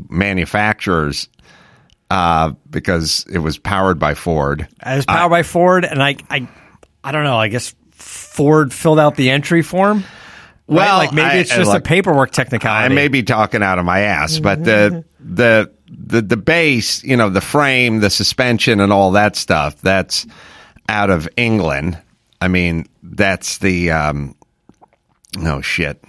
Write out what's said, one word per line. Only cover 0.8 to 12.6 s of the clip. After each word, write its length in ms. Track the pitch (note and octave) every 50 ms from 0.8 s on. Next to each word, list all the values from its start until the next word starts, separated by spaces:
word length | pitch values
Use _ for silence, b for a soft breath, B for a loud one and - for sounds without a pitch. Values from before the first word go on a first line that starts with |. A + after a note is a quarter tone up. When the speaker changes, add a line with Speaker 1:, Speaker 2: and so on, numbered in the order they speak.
| - G#2 F2+ E2 D#2 D2 C#2+ - - - _ _ b b b b b b b b b b b b _ -
Speaker 1:
uh, 420 | G2 F#2+ F2 E2+ E2+ D#2+ D#2+ D#2+ C#2+ - _ -
because 560 | - D#2+ - - F#2 E2+ D#2+ D2+ - - - - -
it 60 | F2
was 200 | D#2 D#2+ D2 -
powered 400 | - - G2+ F#2+ F#2+ F#2+ F2+ D2
by 160 | D#2 D2+ D2
Ford. 480 | - - F2 D#2+ D#2 C#2+ C#2 C#2+ D2+ D2+ - _ - -
Speaker 2:
It 120 | - C3
was 100 | C#3 C3
powered 200 | - G2 E3 F3
Speaker 1:
Uh, 20 | F3
Speaker 2:
by 140 | E3+ F3 D#3+
Ford, 400 | - - F3 F3 F3+ F3+ F#3 F3
and 180 | - D#3 C#3 C#3
I, 140 | C#3+ C#3+ - - -
I, 180 | C3+ C#3+ B2 B2 b b b b b b b _ _ _ -
I 80 | C#3 C#3+
don't 120 | D#3 D3
know. 140 | D3 B2+ A2+
I 100 | A2 A2+
guess 260 | G#2+ B2 - - - _ _ _ _
Ford 800 | - - - - - - - - - D3 C#3+ D#3 D#3 D3+ C3 -
filled 260 | - - E3 D#3 D#3
out 160 | D3+ D3 C#3+
the 160 | - C3+ B2+
entry 320 | C3 C#3+ C#3 - F3 E3+ D#3
form. 360 | - - F3+ F#3+ G3+ G#3+ G#3 F#3+ B B B B B B B B B B B B -
Right? 80 | D3 E3 G3
Speaker 1:
Well, 120 | G#3 G3 F#3
Speaker 2:
Like, 140 | E3 D3 C#3
maybe 140 | D#3 D3 C3+
Speaker 1:
I, 60 | C#3
Speaker 2:
it's 180 | F3+ F3 - B2
just 140 | A#2 F#2 G2+
Speaker 1:
look, 80 | G2+ E3
Speaker 2:
a 40 | B2+
paperwork 480 | - D#3+ F#3 F#3 F#3 D#3+ C#3 C3+ - -
technicality. 600 | - C3 - - A2+